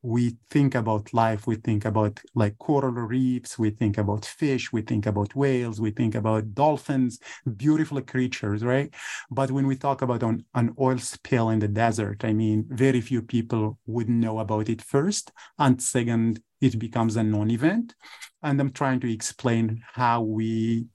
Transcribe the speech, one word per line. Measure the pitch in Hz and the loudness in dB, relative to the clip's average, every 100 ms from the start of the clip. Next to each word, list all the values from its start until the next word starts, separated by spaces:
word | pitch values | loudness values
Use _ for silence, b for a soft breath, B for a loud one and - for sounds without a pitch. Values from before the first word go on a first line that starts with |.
we | 123 120 120 117 _ | 0 0 0 -2 _
think | 151 139 | 2 2
about | 127 110 107 104 | 2 0 -2 0
life, | 117 113 107 - | 2 2 0 -2
we | |
think | 110 117 107 | -4 0 0
about, | 107 107 104 104 - | 0 0 0 -2 -6
like, | 120 104 104 | 0 0 -2
coral | - 143 131 | 0 0 0
reefs, | 120 110 123 127 123 - - | -4 -4 0 0 -2 -6 -2
we | 110 | -2
think | 107 110 104 | 0 0 0
about | 101 107 | 0 -2
fish, | - - 151 127 - | -6 -4 -2 -2 -2
we | 113 | -6
think | 107 117 104 | -2 -2 0
about | 104 104 135 | -2 -2 0
whales, | 139 127 120 110 | 0 2 -2 -2
we | 110 | -4
think | 107 117 110 | 0 -2 0
about | 110 110 107 | 0 0 -2
dolphins, | 101 151 147 - 135 127 - B B - 104 | 2 2 2 -2 0 0 -2 B B -8 0
beautiful | 143 156 151 143 | 2 2 2 -4
creatures, | 131 131 127 - 107 104 | -4 -2 -2 -2 -4 -2
right? | 120 131 139 B B B B | 2 0 0 B B B B
But | 113 135 | -2 0
when | 135 135 | 0 0
we | 131 | 0
talk | 143 135 | -2 -2
about | 123 120 | 0 0
an, | 113 113 - | 0 -2 -4
an | 123 117 - | 0 0 2
oil | 131 127 | 0 0
spill | - - - 123 113 | -4 -12 0 2 4
in | 110 | 2
the | 104 | 0
desert, | 104 117 107 104 104 | 2 2 2 -4 -4
I | 113 | -2
mean, | 107 110 110 110 | 0 2 2 -2
very | 120 135 127 | 2 2 2
few | 110 123 | 0 -4
people | 110 120 113 113 107 - - | -2 -4 0 -2 -2 -4 -6
would | 113 113 | -4 0
know | 117 117 110 | 0 0 -2
about | 104 107 110 | -2 -2 -2
it | 113 | -4
first, | - 139 175 208 - B B - | 0 0 2 -2 -8 B B 2
and | 139 127 | 4 4
second, | - 127 117 113 113 110 _ _ | 2 0 2 2 2 -2 _ _
it | 131 110 | 0 0
becomes | 113 120 113 | -4 0 0
a | 110 | 2
non-event. | 107 107 107 117 156 220 233 _ B B B _ | 2 2 0 2 2 2 -4 _ B B B _
And | 151 139 | -2 0
I'm | 139 | 0
trying | 131 139 127 | 0 0 0
to | 123 | -2
explain | 110 - - 123 117 113 113 - | -4 -6 -2 0 2 0 -2 -8
how | - 123 117 | -2 2 2
we | 110 110 110 113 113 117 117 | 0 -2 -2 0 0 -2 -4